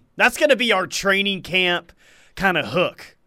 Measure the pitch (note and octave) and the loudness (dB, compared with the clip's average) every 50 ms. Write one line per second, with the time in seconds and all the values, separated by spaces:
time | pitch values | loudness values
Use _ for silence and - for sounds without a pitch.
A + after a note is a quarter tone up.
0 | _ _ _ F3 G#3 B3 - - D#4 D4 B3+ G3+ B3 A3+ G3+ F#3+ F3+ - - - | _ _ _ 0 0 0 2 2 2 2 2 2 2 0 0 0 -2 -4 -6 -2
1 | - G3 F#3+ G3 G3+ G3 G3 F3 - - F3 F#3 F#3 F3 F3 E3+ F3 - - _ | 0 0 0 0 0 -2 -4 -6 -6 -4 -2 0 2 0 0 -2 -4 -10 -20 _
2 | _ _ _ _ _ _ - - F#3 G3 F3 D3+ C3+ G2+ B2+ F3+ E3 A#2 - - | _ _ _ _ _ _ -6 -2 -2 0 0 0 -2 -2 -2 -2 -2 -2 -4 -10
3 | - - - _ _ | -20 -20 -20 _ _